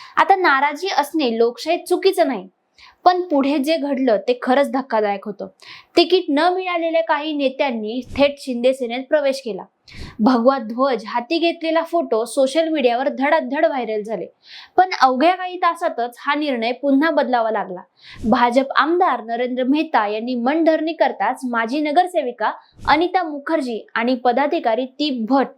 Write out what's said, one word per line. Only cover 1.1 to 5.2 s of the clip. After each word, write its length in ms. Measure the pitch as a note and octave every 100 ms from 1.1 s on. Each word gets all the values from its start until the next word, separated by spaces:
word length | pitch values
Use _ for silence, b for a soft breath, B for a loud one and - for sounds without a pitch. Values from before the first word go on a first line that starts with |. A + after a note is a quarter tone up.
| D#4+ C4 A3+
लोकशाहीत 480 | A#3 A#3+ D#4 F4 -
चुकीचं 400 | F4+ F#4+ F#4+ D4+
नाही, 180 | A3+ F#3+ _ _ _ b b F4
पण 160 | F4+
पुढे 340 | F4+ C#4+ C4+ D4+
जे 180 | C4+ E4
घडलं 400 | C#4+ C4 C4 G3+
ते 200 | G#3+ B3
खरंच 280 | - C#4 C#4
धक्कादायक 540 | C4 C4 A3+ G#3 G3+